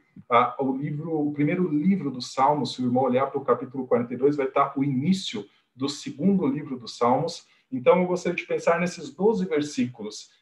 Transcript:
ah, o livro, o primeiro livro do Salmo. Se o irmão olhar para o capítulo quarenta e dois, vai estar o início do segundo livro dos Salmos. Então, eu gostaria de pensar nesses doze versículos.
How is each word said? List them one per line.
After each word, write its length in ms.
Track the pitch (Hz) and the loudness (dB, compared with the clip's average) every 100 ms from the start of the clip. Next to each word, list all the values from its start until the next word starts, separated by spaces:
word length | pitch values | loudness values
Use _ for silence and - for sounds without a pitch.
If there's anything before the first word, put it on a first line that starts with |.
| _ - - | _ -18 0
ah, 280 | 120 123 - | 2 2 0
o 180 | 131 135 | -2 -2
livro, 400 | 151 147 165 156 | -4 -6 -4 -2
o 160 | 147 | -2
primeiro 360 | 143 151 185 160 | 0 0 2 0
livro 420 | 151 185 190 139 | 2 2 2 0
do 100 | 123 | -6
Salmo. 460 | - - 139 151 117 | -6 2 2 2 0
Se 160 | - | -4
o 40 | 123 | 0
irmão 180 | 127 | 2
olhar 220 | 131 127 147 | 2 2 0
para 120 | 139 | -2
o 60 | |
capítulo 420 | - 120 131 135 127 | 0 0 -2 -8 0
quarenta 260 | 120 120 | 0 0
e 40 | 120 | 0
dois, 180 | 143 | 2
vai 120 | 147 131 | 2 0
estar 300 | 143 143 139 | 0 0 0
o 60 | |
início 640 | 143 127 156 190 - 107 - _ _ 123 | 0 0 2 0 -2 -8 -10 _ _ -8
do 120 | 139 | -6
segundo 560 | - - 131 185 190 143 | -6 -10 -2 2 2 2
livro 300 | 147 131 127 | -2 -4 -10
dos 200 | 110 - | -10 0
Salmos. 500 | 120 135 170 - - _ _ | 2 2 0 -6 -16 _ _
Então, 300 | 127 165 180 | 0 4 6
eu 60 | 180 | 4
gostaria 300 | 175 180 170 | 0 -2 -4
de 100 | - | -4
pensar 340 | 160 170 170 | -2 2 2
nesses 340 | 175 - - | 0 -6 -12
doze 320 | - 208 196 185 | 0 2 2 0
versículos. 840 | 151 147 - 123 - 104 - - _ | -2 -2 -2 -4 -4 -12 -14 -18 _